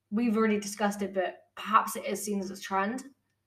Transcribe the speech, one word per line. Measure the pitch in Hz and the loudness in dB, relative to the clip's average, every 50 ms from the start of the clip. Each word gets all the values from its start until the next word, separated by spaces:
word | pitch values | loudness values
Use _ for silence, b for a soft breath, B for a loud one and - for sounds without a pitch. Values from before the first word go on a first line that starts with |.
| _ _ | _ _
we've | 208 220 240 240 208 226 | -2 0 2 2 2 4
already | 220 214 208 208 | 4 4 2 2
discussed | 208 - - - 214 202 202 - | 0 -4 -4 -2 0 -2 0 -2
it, | 202 190 - | -4 -2 0
but | 190 175 - - - - _ _ | 0 -2 -2 -4 -8 -16 _ _
perhaps | - - 202 214 - - 208 - | -12 -4 4 4 4 6 4 -2
it | 226 - | -4 -4
is | 202 208 196 - | -4 -4 -4 -2
seen | 214 208 196 | -2 -2 -2
as | 185 190 | -2 -4
a | 190 - | -8 -10
trend | - - 196 190 196 208 247 262 - - - _ _ _ _ _ _ | -6 -2 0 0 2 0 -2 -4 -8 -10 -18 _ _ _ _ _ _